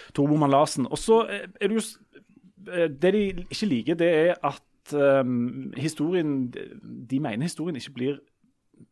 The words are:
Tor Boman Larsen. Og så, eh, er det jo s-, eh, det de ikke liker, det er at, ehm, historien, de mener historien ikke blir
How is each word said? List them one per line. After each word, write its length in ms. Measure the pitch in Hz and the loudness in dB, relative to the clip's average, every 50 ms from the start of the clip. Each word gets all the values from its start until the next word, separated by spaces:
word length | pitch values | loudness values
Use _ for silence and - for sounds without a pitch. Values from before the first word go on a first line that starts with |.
| - - - | -20 -6 -2
Tor 180 | - 143 147 | 0 2 2
Boman 240 | 151 156 147 139 139 | 4 2 4 4 4
Larsen. 320 | 139 156 143 - 143 123 | 4 4 2 0 -4 -4
Og 100 | - 147 | -4 -4
så, 240 | - - - 226 226 220 | -4 2 4 4 4 4
eh, 180 | - 202 202 202 190 - - | 0 -6 -10 -12 -14 -6 -2
er 80 | 208 | -2
det 100 | 208 220 | 0 0
jo 60 | 226 214 | -2 -2
s-, 140 | - - - _ _ _ - - _ _ - - - _ - - - | -4 -10 -18 _ _ _ -20 -20 _ _ -20 -20 -20 _ -20 -14 -6
eh, 160 | 180 175 170 | -2 0 0
det 240 | 160 139 135 160 185 | 0 0 2 2 4
de 140 | 190 214 202 196 185 175 180 | 4 4 0 0 -4 -6 -8
ikke 260 | - 139 - 220 208 | -10 -6 -4 0 0
liker, 300 | 135 117 107 147 170 165 | 0 0 0 0 0 2
det 120 | 170 175 170 | 4 4 4
er 200 | 156 160 175 175 - | 4 4 4 2 0
at, 540 | - 143 - - - _ _ _ _ - 147 | -2 -4 -4 -6 -12 _ _ _ _ -6 0
ehm, 800 | 143 139 139 139 139 131 123 123 120 120 123 123 135 131 - - | 2 4 4 4 4 2 0 0 -2 -2 -4 -6 -8 -12 -10 -8
historien, 720 | - 131 160 151 - 147 165 185 180 160 151 139 135 127 123 | -6 -4 -4 -2 -2 -2 0 0 0 0 0 0 -2 -2 -4
de 720 | - - - - - - - - 117 131 127 113 127 139 | -6 -10 -14 -14 -16 -18 -18 -16 -16 -16 -6 -4 -2 -2
mener 240 | 156 131 104 110 147 | -2 -2 -2 -4 -4
historien 300 | 175 - - 156 180 160 | -4 -4 -6 -6 -6 -6
ikke 160 | 120 - - 139 | -8 -10 -12 -8
blir 260 | 123 127 135 143 135 - _ _ _ _ _ _ _ _ _ _ - - _ | -4 -2 -2 -2 -4 -10 _ _ _ _ _ _ _ _ _ _ -20 -20 _